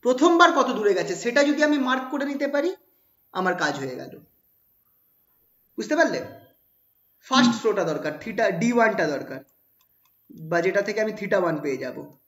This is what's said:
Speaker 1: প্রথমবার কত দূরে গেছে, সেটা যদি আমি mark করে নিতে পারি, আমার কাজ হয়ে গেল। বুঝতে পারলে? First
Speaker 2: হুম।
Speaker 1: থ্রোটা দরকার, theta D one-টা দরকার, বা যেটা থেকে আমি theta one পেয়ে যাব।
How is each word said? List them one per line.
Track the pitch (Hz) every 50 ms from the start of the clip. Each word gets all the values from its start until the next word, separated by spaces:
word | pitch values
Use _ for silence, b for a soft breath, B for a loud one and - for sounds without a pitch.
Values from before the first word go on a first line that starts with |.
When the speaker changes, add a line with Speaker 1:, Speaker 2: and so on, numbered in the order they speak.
| -
Speaker 1:
প্রথমবার | 240 254 254 294 349 339 330 349 330 - 277
কত | 254 254 233 208
দূরে | 214 202 190 180
গেছে, | 170 - 185 - -
সেটা | 240 240 285 285 285
যদি | 285 - 294
আমি | 302 294 285 254 254
mark | 254 262 254 - -
করে | 277 285 277
নিতে | 285 277 285 277 285
পারি, | 285 302 359 381 - _ _ _ _ _ _ _ _ _ _ - 180
আমার | 185 185 175 175 165
কাজ | 147 143 139 135
হয়ে | 131 123 -
গেল। | - - - - - _ _ _ _ _ _ _ _ _ _ _ _ _ _ _ _ _ _ _ _ _ _ _ _ _ _ _ _ _ _ -
বুঝতে | - - 302 311
পারলে? | 320 - - 131 - - - - - _ _ _ _ _ _ _ _ _ _ _ _ _ _ _ _ -
First | 262 262 240 240 226
Speaker 2:
হুম। | 226
Speaker 1:
থ্রোটা | - 226 202 190 175 160
দরকার, | 151 147 - 151 147 -
theta | - 226 196 - 226 185 175 170
D | 220 233 240 240 226
one-টা | 214 - - 170 151 147
দরকার, | 131 131 - 135 135 - _ _ _ _ _ _ _ _ _ _ _ _ _ _ _ _ _ - 165 160 156
বা | 170 170 180
যেটা | 190 185 202 196 220
থেকে | 208 220 214
আমি | 214 208 -
theta | 202 196 214 196 180 170
one | 160 151 143
পেয়ে | 147 135 127 135
যাব। | 127 - - 147 147 - _ _